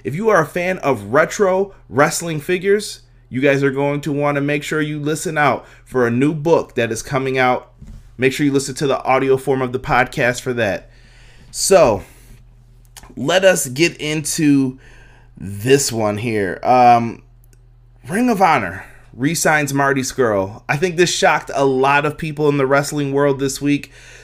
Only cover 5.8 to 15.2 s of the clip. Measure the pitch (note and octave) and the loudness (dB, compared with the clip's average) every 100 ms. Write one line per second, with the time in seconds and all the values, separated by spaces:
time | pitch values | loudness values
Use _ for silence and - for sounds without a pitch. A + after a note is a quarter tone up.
5.8 | - C3 A#2+ A#2+ C#3+ D#3+ D#3 D3+ - - | -6 0 0 2 0 0 2 2 2 -4
6.8 | A#2 A2+ - C#3 C3 C3 B2+ B2 - - | -4 -4 -6 -4 -4 0 0 0 -4 -20
7.8 | - - - - C3 C3 D3 C#3 C3+ B2+ | -20 -20 -18 -2 -2 0 0 0 -2 -4
8.8 | C#3+ B2+ - C3 C3+ C3 D3 C3 B2+ B2 | -2 -2 0 0 2 0 0 -2 -2 -6
9.8 | - B2 B2+ - B2 B2 C3+ A#2+ G#2+ F2+ | -2 0 0 0 -2 -2 -6 -2 -2 -2
10.8 | - - - - - - - - - F#3 | -8 -20 -20 -20 -20 -20 -18 -6 2 4
11.8 | C#3 G2 - - - - - - _ - | 4 2 -4 -20 -20 -20 -20 -20 _ -20
12.8 | - - - - C3+ F3+ F#3+ F3 C3+ B2+ | -20 -20 -18 -8 0 4 4 2 -2 0
13.8 | E3+ - D3+ D#3 D3 - D3+ C#3+ C3 B2+ | -2 0 -6 -6 -4 0 4 4 2 -4
14.8 | - - - - | -18 -20 -20 -20